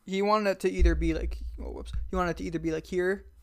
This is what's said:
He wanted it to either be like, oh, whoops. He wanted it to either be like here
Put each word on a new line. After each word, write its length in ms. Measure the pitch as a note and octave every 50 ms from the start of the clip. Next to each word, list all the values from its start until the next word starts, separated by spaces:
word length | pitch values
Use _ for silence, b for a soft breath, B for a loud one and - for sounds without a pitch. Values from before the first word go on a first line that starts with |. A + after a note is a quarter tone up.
| _
He 160 | F#3+ F#3+ G3
wanted 300 | G3+ G#3 G#3+ G#3+ G#3 G3
it 80 | F#3+ -
to 100 | - F#3
either 240 | F#3+ F#3 F3 E3+ E3
be 220 | - E3+ D#3+ D#3
like, 240 | D#3+ - D#3 - - - - - -
oh, 120 | - -
whoops. 200 | - - - - - - - -
He 40 | F#3+
wanted 160 | F#3 F3+ E3+
it 60 | E3 -
to 60 | F#3+
either 160 | F3+ E3 D#3+
be 120 | E3 E3
like 140 | D#3 D#3+ D#3
here 400 | - F#3+ F3+ F3+ F#3 G3 G3 - - - -